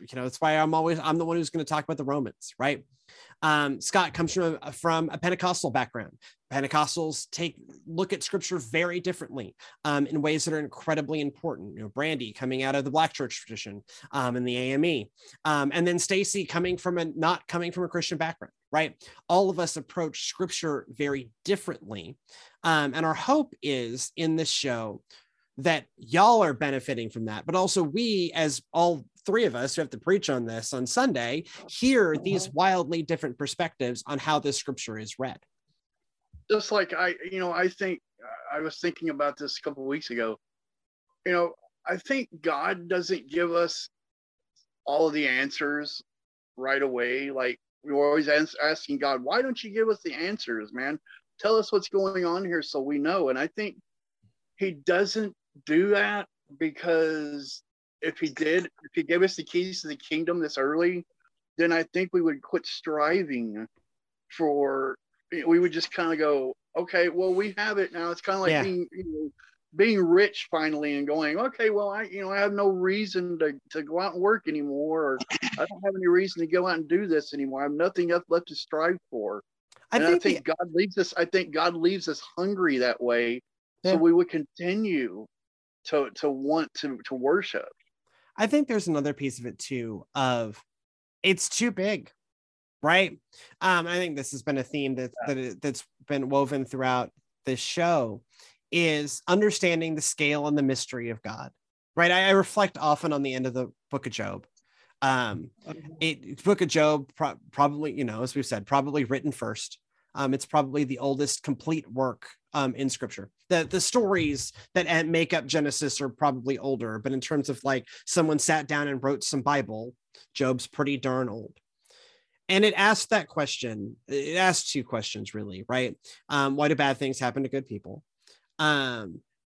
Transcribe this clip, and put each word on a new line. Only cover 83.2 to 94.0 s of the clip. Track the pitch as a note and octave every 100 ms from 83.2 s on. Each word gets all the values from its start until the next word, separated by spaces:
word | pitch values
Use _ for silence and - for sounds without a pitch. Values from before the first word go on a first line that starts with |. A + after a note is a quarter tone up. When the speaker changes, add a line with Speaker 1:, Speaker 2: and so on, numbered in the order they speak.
| A#2+ B2 _ _ _ _
Speaker 3:
so | F3+
Speaker 1:
Yeah. | F3
Speaker 3:
we | E3+
would | E3+ F3
continue | D#3+ - - F3 G3+ A3 D#3 A#2 F#2 A2 _ _ _ _ _
to, | - D3+ C3+ -
to | D3
want | C3+ C#3 D#3+ D3+
to, | - D3 B2 -
to |
worship. | C3 C3 F#3 F#3 - - _ _ _ _ _ _ -
Speaker 1:
I | G#3+
think | D4 C#4
there's | A3 F3
another | D3+ C#3+
piece | C#3+ C#3 A#2+
of | A#2+
it | F2+
too, | - C3 A2+ G2+ -
of | C#3 C3 A#2+ A2+ G2+ _ _ _ _ _ _
it's | F#3 F#3+ -
too | - A#3+
big, | G3 G3 F#3+ - _ _ _ _ _ _ -
right? | D3 F3+ F#3+ - _ - - -
Um, | F#3 F3 E3
I |
think | F3